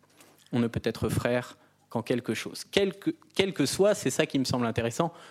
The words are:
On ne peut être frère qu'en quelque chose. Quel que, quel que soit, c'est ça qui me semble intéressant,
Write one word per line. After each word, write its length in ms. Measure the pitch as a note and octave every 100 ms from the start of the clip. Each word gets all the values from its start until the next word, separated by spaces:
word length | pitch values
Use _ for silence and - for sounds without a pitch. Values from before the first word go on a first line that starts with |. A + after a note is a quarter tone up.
| _ _ - _ _
On 60 | A#2
ne 100 | A#2
peut 120 | -
être 240 | - - A2+
frère 500 | G#2+ A#2+ B2 A#2+ - _ _ _
qu'en 120 | A#2+
quelque 300 | G#2+ B2 A#2
chose. 320 | A2 - - -
Quel 280 | - G3 F#3+
que, 120 | - - -
quel 180 | - G3
que 140 | - C3+
soit, 280 | - G3
c'est 160 | G3+ -
ça 160 | - D#3
qui 120 | C#3
me 60 |
semble 200 | B2+ B2+
intéressant, 480 | A#2 A#2 A#2 - E3 - -